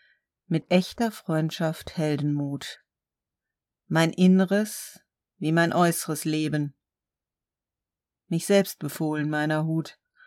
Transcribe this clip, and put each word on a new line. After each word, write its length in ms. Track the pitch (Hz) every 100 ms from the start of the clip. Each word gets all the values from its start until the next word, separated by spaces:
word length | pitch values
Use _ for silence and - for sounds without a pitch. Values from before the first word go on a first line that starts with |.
| _ _ _ _ -
mit 240 | 160 -
echter 400 | 185 185 - 226
Freundschaft 840 | 214 - 160 160 - 165 165 - -
Heldenmut. 840 | 156 147 147 147 143 139 - - _ _ _ _ _ _ _ _ _ _ -
Mein 260 | 160 165
Inneres 920 | 165 185 185 185 202 214 - - - _ _ _ _
wie 140 | 151
mein 200 | 165 170
äußeres 540 | 160 175 160 - 151 156
Leben. 500 | 156 151 151 147 - _ _ _ _ _ _ _ _ _ _ _ _ _ _ -
Mich 220 | 165 -
selbst 320 | 202 196 -
befohlen 500 | 147 - 156 151 147
meiner 360 | 151 151 156 160
Hut. 340 | 160 160 - _ _